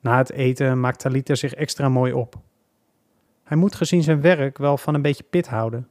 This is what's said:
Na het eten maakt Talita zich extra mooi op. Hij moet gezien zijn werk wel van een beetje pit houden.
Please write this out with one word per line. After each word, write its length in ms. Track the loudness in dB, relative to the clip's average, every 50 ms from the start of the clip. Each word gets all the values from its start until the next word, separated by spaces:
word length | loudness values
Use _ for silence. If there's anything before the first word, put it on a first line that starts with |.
| _
Na 120 | 2 2
het 140 | 2 2 0
eten 500 | -2 -2 -2 -2 0 0 -2 0 0 0
maakt 180 | -2 -2 -4 -4
Talita 360 | -4 -2 -2 -2 -2 -2 -2
zich 200 | -2 -2 -6 -6
extra 340 | -6 -8 -8 -6 -2 0 0
mooi 240 | 2 2 0 0 -2
op. 220 | -4 -6 -6 -12 -20 -20 _ _ _ _ _ _ _ _ _ _ _ _ _ _ _ _ _ _ _ _
Hij 120 | -2 0
moet 180 | 2 2 2 0
gezien 280 | -2 -2 0 2 2 4
zijn 180 | 4 2 4
werk 380 | 4 4 4 4 2 -4 -4 -2
wel 180 | 0 0 0
van 180 | 0 0 -2 0
een 80 | 0 2
beetje 220 | 0 -2 -2 -6 _
pit 180 | -2 -2 -2 0
houden. 400 | -2 -4 -2 -2 -4 -8 -10 _